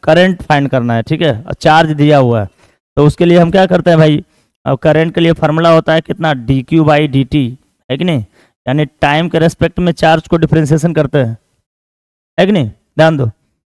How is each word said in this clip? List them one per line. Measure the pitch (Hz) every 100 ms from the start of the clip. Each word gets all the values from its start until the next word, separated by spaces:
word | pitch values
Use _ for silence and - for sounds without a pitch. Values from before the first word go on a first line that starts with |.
current | - 165 185 180
find | - 151 139
करना | 131 120
है, | 117
ठीक | - 156
है, | 156 110
और | -
charge | - 160 156 160
दिया | 147 147 143
हुआ | 127 113
है, | 98 _ _ _ _ -
तो | 147
उसके | - 175
लिए | 175
हम | 170
क्या | 190 190
करते | 180 175
हैं | 165
भाई, | 156 147 - _ _ _ 135
अब | 139
current | 160 151 165 175
के |
लिए | 165
formula | 160 151 156 165
होता | 160 165
है | 160
कितना, | - - 156
dq | 135 113 135 123 160
by | 156 147 151
dt, | 135 127 147 123 127 _ _ -
है | 131
कि |
नहीं? | 180 143 101 _ _ _ -
यानी | 143 151
time | - 143 151 170
के | 170
respect | 160 - 165 -
में | 180
charge | - 160 160 -
को | 170
differentiation | 160 156 143 156 170
करते | 156 143 147
हैं, | 120 113 _ _ _ _ _ _ _ _ _ -
है | 185
कि |
नहीं? | 202 110
ध्यान | - _ - 160 151
दो, | 117 - _ _ _